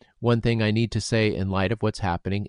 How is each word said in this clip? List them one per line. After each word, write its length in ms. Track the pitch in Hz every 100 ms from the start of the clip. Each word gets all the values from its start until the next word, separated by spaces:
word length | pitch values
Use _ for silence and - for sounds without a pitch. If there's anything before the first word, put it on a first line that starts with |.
| _ -
one 200 | 113 117
thing 220 | 120 113
I 100 | 107
need 200 | 107 117
to 80 | 110
say 320 | - 113 107
in 160 | - 95
light 240 | 95 95
of 80 | 110
what's 180 | 107 -
happening 480 | 95 85 92 101